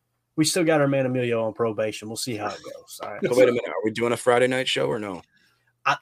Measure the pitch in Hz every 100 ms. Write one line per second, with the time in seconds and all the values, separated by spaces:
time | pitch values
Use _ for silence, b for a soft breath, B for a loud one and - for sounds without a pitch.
0 | _ _ _ - 151 190 160 156 139 139
1 | 127 127 120 117 110 107 113 107 110 -
2 | 107 113 131 104 104 92 - - - -
3 | 101 104 190 123 123 120 - 78 110 107
4 | 117 120 127 123 127 131 127 135 135 113
5 | 104 85 - _ _ _ _ _ 139 143